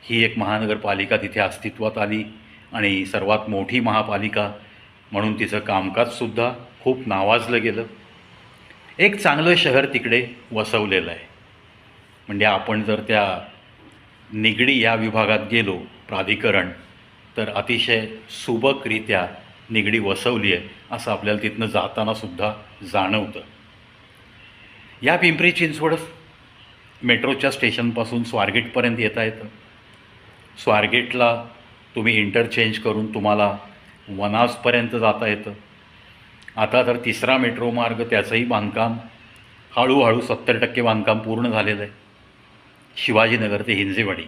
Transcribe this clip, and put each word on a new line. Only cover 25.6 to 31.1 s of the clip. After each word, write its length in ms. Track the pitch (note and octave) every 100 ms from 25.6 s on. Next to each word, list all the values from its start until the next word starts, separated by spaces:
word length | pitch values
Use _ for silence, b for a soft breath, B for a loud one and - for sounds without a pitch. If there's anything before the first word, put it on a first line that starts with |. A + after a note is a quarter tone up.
| E3 D3 D#3 D#3+ - - - - - - - - - -
मेट्रोच्या 480 | B2 A#2 B2+ C3+ C#3
स्टेशनपासून 720 | C3 A#2+ - A#2+ A#2 A2+ A#2+
स्वारगेटपर्यंत 760 | A#2+ A#2 G2+ G#2+ A#2+ B2+ A#2+ A#2
येता 260 | G#2+ A#2
येतं. 220 | A2 A2 G#2+ - - - - - - - - - - -
स्वारगेटला 760 | - G#2+ G#2+ A#2 A#2+